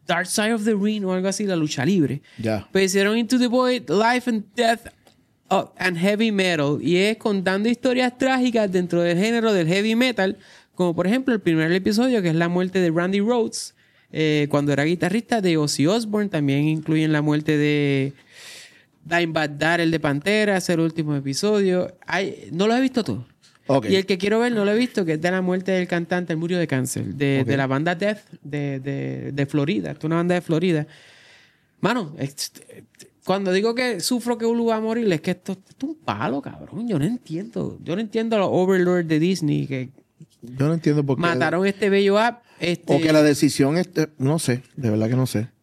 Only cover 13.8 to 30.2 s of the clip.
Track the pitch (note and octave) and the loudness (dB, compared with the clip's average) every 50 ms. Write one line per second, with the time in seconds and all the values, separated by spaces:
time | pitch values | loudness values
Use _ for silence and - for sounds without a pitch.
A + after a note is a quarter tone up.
13.8 | _ _ _ _ _ _ - D#3 D#3 D#3 D3+ D3+ D3 C#3+ - D3 C#3+ C#3+ C#3+ C3+ | _ _ _ _ _ _ -4 -2 0 2 2 2 0 2 0 0 2 2 0 2
14.8 | C#3+ D#3 F3 E3+ - F3 F#3 A#3 A3+ _ B3 A3+ F#3+ F3+ E3 D#3 D3 C#3+ - - | 2 0 0 0 -2 -2 -2 -2 -2 _ -2 0 2 2 2 2 0 0 0 0
15.8 | C#3 D#3 G3+ A#3+ A#3 G#3+ G#3 G#3+ G#3 G3 - D#3+ D3 C#3 C#3 C#3+ D3 D#3 D#3 D#3+ | 2 2 2 0 -2 -2 -2 -2 -2 -2 -2 -2 0 0 2 2 2 2 0 -2
16.8 | D3+ - D#3 D#3 D#3 D#3 D#3 D3+ D3 D3+ D3 D3 D3+ D#3 D#3 D3 D3 D3 D3 D3 | -2 0 0 2 2 2 2 2 2 2 0 0 0 0 0 2 2 2 2 2
17.8 | D3 C#3+ C#3 C3+ C3+ C#3 C#3 - - _ - - - - - - - - - - | 2 0 0 0 0 -2 -6 -12 -20 _ -20 -20 -20 -20 -20 -20 -20 -20 -20 -20
18.8 | _ _ _ _ _ D#3 E3+ E3+ F3 E3 D#3 D#3+ D#3 D3 D3 C#3+ D#3 D#3+ E3+ E3+ | _ _ _ _ _ -2 0 0 0 0 0 -2 -2 -2 -2 -2 0 0 2 2
19.8 | E3+ E3 E3 D#3 D3+ D3+ C#3 C#3+ C#3+ G3 G#3 G#3+ G#3+ G#3 G3 F#3 F3+ - F3+ E3 | 2 0 0 0 0 0 -2 0 0 0 0 2 2 2 0 0 0 0 0 0
20.8 | E3 E3 D#3+ E3 D#3+ D3+ D3 C#3+ C3+ C#3 C3+ - - G#3 G#3+ G#3 G3+ F#3 F3+ F3+ | 0 0 -2 -2 -4 -2 -2 -4 -4 -4 -4 -2 0 0 0 2 2 2 2 0
21.8 | - - - _ - - D#3+ F3 G3 - - - - G2 C3 E3 G3 A3 A#3 B3 | -2 -4 -8 _ -10 -6 -4 -4 -4 -4 -6 -10 -14 -10 -4 0 0 2 2 2
22.8 | C4+ C4 B3+ A#3+ G#3+ - G#2+ A2+ B2 _ _ _ _ - _ _ _ - C3+ C#3 | 0 0 0 -2 -2 -2 -4 -6 -8 _ _ _ _ -20 _ _ _ 2 2 2
23.8 | A2 G#2+ F#3+ F#3+ F#3+ F#3+ G3+ F3+ F#3 G3+ G#3 A3+ A#3 B3 A#3+ G#3+ G3+ G3+ G#3 A3+ | 4 4 2 2 2 0 -2 -2 0 0 2 2 2 2 0 0 2 2 2 2
24.8 | B3+ A#3+ - A3+ G3 D#3+ D#3 D#3 D#3+ F3 F#3 F#3 F#3 F3+ F3+ F#3 F#3 G3 F#3+ F#3 | 0 0 0 -2 0 0 -2 0 0 0 0 0 0 0 -2 -2 -2 0 0 0
25.8 | F3+ F3 F3+ E3+ E3+ E3 F3+ F3+ F3+ E3 E3+ D#3 E3 E3+ F3+ F3+ E3+ D3 C#3 C3 | 0 0 -2 -2 -2 -2 -2 -4 -2 -2 -4 -4 -2 -2 0 -2 0 0 0 -2
26.8 | B2+ C3 - - A#2 G#2 F2+ C3+ C#3+ C#3 C#3 C3 C3+ - - C3+ C3+ C3 C3+ C3+ | -2 -2 -4 -6 -6 -6 -4 -2 0 0 2 2 2 2 0 0 0 0 0 0
27.8 | D#3 E3+ F3+ E3+ G3+ G#3 G#3+ G#3 - _ - - _ D3 C#3+ D3 C#3+ C#3+ C#3 C3+ | 0 -2 -2 -2 -2 -4 -4 -4 -10 _ -20 -20 _ -10 -8 -6 -6 -6 -6 -6
28.8 | C3 C#3 C#3 C#3 C3+ C3+ C3 C3 B2 B2+ C3+ C#3+ C#3+ C#3 - D3 C#3 D3 G#3 G#3+ | -6 -8 -6 -6 -6 -6 -8 -8 -8 -8 -2 -2 -4 0 0 -2 0 0 -2 -4
29.8 | F3 D3+ C#3+ - - D#3 E3 E3+ | -4 -6 -8 -6 -4 -2 -2 0